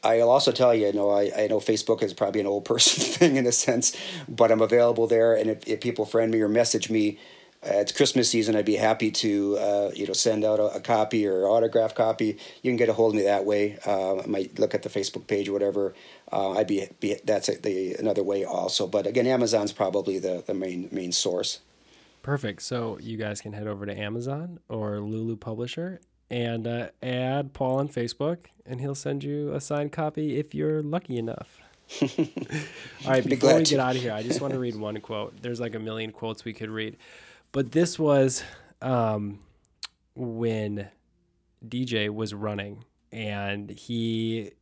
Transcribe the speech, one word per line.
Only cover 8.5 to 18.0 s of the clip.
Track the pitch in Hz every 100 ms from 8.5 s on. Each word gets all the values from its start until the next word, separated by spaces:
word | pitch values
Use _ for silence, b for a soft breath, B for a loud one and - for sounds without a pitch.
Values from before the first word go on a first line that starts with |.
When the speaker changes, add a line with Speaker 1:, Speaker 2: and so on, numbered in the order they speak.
| 107
Speaker 1:
I'd | 104
be | 104
happy | 110 110 110
to, | - 110 101 101 101
uh, | 104 101 101 -
you | 98
know, |
send | 95 117 110 107
out | 107
a, | 104 101
a |
copy | 101 113 107 113 101
or | 92 98
autograph | 110 113 113 110 -
copy. | 113 110 110 101 B B
You | 131
can | 120
get | 117
a |
hold | 110 113
of | 107
me |
that | 98 101 98
way. | 104 104 104 -
Uh, | 98 95 95
I | 107
might | 101 95 -
look | 104 104
at |
the | -
Facebook | 104 98 95 -
page | 101 98
or |
whatever. | 98 101 98 98 B B B B
Uh, | - 95
I'd | 95 107
be, | 101 95 -
be, | 104 101
that's | - 104 101
a, | -
the, | 107 95 95
another | -